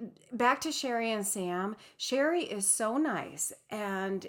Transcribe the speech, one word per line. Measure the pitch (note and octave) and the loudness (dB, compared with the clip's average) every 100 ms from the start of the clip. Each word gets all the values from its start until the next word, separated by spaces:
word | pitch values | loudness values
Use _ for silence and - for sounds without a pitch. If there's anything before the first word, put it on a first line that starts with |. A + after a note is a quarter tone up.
| A3+ - - | -14 -14 -10
back | A#3 A#3+ C#4 | 2 4 4
to | D#4+ | 0
Sherry | D4 C4 A#3 A3+ | -2 -2 0 0
and | G#3+ G3 | 0 -2
Sam. | G3+ F3+ F3+ G3 A3 - - | -2 -2 -2 -2 -6 -14 -8
Sherry | - C4 D4+ F4 | -2 2 4 2
is | C#4 G3+ G3 | 0 -2 2
so | - A3 C4 | 2 2 2
nice | D#4 F3 F3 C#3+ - - - | 2 0 -4 -4 -6 -6 -10
and | G#3+ G3+ F#3+ F#3+ G3 | -6 -2 -2 0 -2